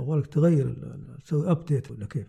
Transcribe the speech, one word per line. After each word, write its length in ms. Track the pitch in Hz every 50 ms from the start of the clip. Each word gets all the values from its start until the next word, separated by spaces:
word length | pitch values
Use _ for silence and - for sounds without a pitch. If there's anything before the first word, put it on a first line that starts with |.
أقول 200 | 131 135 156 151
لك 80 | - -
تغير 400 | - 151 151 175 170 143 131 123
ال-، 160 | 123 131 -
ال-، 400 | 117 - 143 - - 123 - -
تسوي 280 | - 160 147 156 190
أبديت 400 | 170 156 - - 147 127 - -
ولا 140 | 117 113 104
كيف؟ 220 | - - 135 101